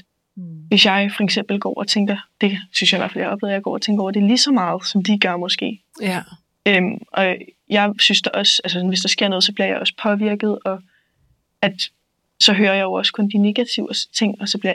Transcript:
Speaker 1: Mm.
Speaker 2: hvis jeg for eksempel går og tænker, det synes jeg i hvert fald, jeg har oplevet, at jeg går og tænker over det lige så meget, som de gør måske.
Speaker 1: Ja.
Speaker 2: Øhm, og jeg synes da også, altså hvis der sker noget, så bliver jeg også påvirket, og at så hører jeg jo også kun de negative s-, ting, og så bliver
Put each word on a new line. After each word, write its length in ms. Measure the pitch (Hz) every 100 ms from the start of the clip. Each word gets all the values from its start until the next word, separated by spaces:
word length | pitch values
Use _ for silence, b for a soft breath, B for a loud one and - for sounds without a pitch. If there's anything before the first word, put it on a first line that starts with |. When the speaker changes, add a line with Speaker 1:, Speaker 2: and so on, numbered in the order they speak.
| - _ _ -
Speaker 1:
Mm. 80 | 175 160 160
Speaker 2:
hvis 180 | 202 208
jeg 260 | 190 202 -
for 80 |
eksempel 360 | 196 - 202 202
går 140 | 190
og 140 | - 208
tænker, 300 | 214 202 196 - -
det 160 | 202 190 185
synes 220 | - 180
jeg 40 | 185
i 40 |
hvert 100 | 185
fald, 100 | -
jeg 60 | 190
har 40 | 202
oplevet, 160 | 202
at 40 | 196
jeg 80 |
går 100 | 196
og 80 | 214
tænker 200 | - 208
over 100 | 190
det 120 | 196
lige 140 | 202 247
så 140 | 285
meget, 340 | 254 175 175 -
som 180 | 196
de 160 | 185 208
gør 180 | 190 175
måske. 420 | 180 - 196 208 _ -
Speaker 1:
Ja. 220 | 202 180 - - _ _ 208
Speaker 2:
Øhm, 340 | 190 185 - -
og 220 | - 190 180 - _ -
jeg 240 | 202 208 202
synes 220 | - 202
da 80 | -
også, 280 | - 202 -
altså 240 | 185 180 180
hvis 120 | 185
der 100 | 202
sker 180 | - 202
noget, 160 | 185
så 100 | 190
bliver 140 | 202 190
jeg 100 | -
også 160 | - -
påvirket, 560 | 220 202 214 208 214 202 196
og 160 | 190 185 _ _ _ _ _ _ _
at 280 | 202 185 - _ _ _ _ -
så 140 | 208
hører 200 | 196 202
jeg 80 | 196
jo 100 | 190
også 200 | 185 196
kun 160 | - 202
de 80 | 202
negative 560 | 208 208 247 - -
s-, 120 | 208 -
ting, 280 | - 208 202
og 80 | 202
så 80 | 202
bliver 140 | 190